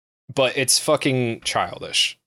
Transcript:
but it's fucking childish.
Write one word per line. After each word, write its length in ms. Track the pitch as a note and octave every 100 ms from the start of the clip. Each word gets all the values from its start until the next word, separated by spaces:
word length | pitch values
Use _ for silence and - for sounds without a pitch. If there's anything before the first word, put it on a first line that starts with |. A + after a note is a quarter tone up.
| _ _ -
but 240 | C3+ C3 C#3+
it's 220 | C3 -
fucking 640 | - D3+ D3 C3 A#2+ A#2
childish. 760 | - - F#2 - D#2+ - - -